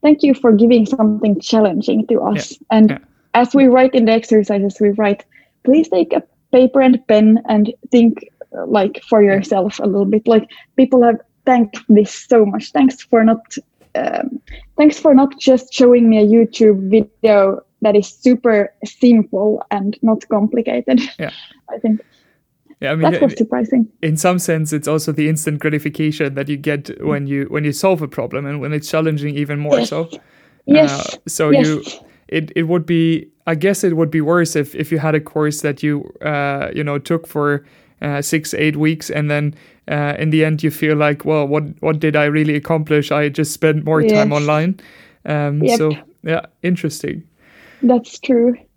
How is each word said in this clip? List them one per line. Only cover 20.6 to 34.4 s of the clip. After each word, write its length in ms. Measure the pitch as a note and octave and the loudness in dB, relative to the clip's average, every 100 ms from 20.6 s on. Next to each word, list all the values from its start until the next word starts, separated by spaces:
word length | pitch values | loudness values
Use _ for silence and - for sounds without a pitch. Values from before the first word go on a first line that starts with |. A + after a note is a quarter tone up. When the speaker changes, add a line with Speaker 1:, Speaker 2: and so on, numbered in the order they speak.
| A3+ B2 - B3+ C4 - | -4 -6 0 0 0 -10
Speaker 2:
Yeah. 140 | D#3+ - - _ - | -12 -12 -20 _ -16
Speaker 1:
I 40 | - | -8
think. 220 | A3+ G#3+ - _ _ _ _ _ _ _ | -4 -4 -6 _ _ _ _ _ _ _
Speaker 2:
Yeah, 120 | C3+ | -6
I 20 | D#3+ | 0
mean, 140 | D#3+ | 0
Speaker 1:
That 80 | E3+ | 2
was 100 | C#4 | -2
Speaker 2:
in, 40 | - | -2
Speaker 1:
surprising. 500 | A3 B3 A#3 B3+ A3 _ | -4 -2 -2 -2 -2 _
Speaker 2:
in 140 | D#3+ D#3 | -4 -2
some 220 | F#3 F3+ | 0 -2
sense, 340 | F3 D#3+ D#3 | -2 -4 -2
it's 160 | D3+ D3 | -4 -4
also 240 | D#3 D#3 | -4 -4
the 160 | D3+ D3+ | -4 -2
instant 300 | D#3 D#3 D3 | -2 -4 -4
gratification 760 | D#3 D3+ D3 - D#3 D3 C#3+ | -4 -4 -6 -4 -6 -4 -6
that 140 | C3+ C#3+ | -6 -8
you 80 | C#3+ | -6
get 320 | D3+ D3 C#3+ - | -6 -6 -8 -10
when 220 | D3+ D3 C#3 | -6 -6 -4
you, 180 | C#3 C#3 | -6 -6
when 120 | D3+ | -6
you 80 | D3 | -6
solve 280 | C#3 F#3+ F3 | -2 -2 -2
a 80 | D3+ | -4
problem 380 | - A#2+ B2+ C#3+ | -8 -8 -8 -8
and 140 | D3 | -10
when 120 | C3+ | -6
it's 180 | D3+ D3+ | -8 -4
challenging 460 | D#3+ D#3+ D3+ D3 C#3+ | -4 -2 -4 -6 -6
even 220 | D3 D3 | -6 -6
more 200 | D3 C3+ | -2 -2
Speaker 1:
Yes. 80 | A#2 | -2
Speaker 2:
so. 180 | D3+ E3 - _ _ _ _ - | -6 -8 -12 _ _ _ _ 2
Speaker 1:
Yes. 240 | D3+ D4+ | 4 4
Speaker 2:
Uh, 240 | C#3 - - - | 0 -8 -12 -12
so 240 | - D#3 | -4 2
Speaker 1:
Yes. 160 | C#3+ D#3 | 2 2
Speaker 2:
you, 160 | D#3 - - _ _ _ | -2 -8 -20 _ _ _
it, 240 | D#3+ D#3 - | -8 -6 -6
it 60 | |
would 220 | D#3+ F3 D#3+ | -2 -4 -2
be, 420 | E3+ E3 E3 - _ - | 0 0 -2 -6 _ -6
I 80 | |
guess 300 | D#3+ F#3 G3 | -2 -2 -2
it 120 | G3 D#3+ | -2 0
would 140 | D#3+ | -2
be 100 | D#3+ | -2
worse 340 | D3+ F3 | 0 0